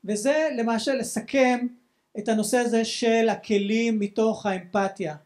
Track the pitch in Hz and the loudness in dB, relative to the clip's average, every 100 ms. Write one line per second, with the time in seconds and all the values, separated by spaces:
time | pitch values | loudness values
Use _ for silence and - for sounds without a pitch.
0 | 196 208 269 302 311 254 226 226 285 269 | -4 -2 0 0 0 -2 -2 -2 -2 -2
1 | 226 - - 269 254 247 247 - _ _ | -4 -8 -2 2 4 2 -2 -8 _ _
2 | _ 214 208 220 214 247 240 226 226 - | _ -8 -2 0 2 2 2 2 0 0
3 | 233 226 220 196 - 208 202 220 233 220 | 2 4 2 0 0 0 2 0 2 0
4 | 202 214 220 214 208 185 180 208 196 - | -2 0 0 0 -4 -4 -2 -2 -2 -4
5 | 170 151 | -8 -8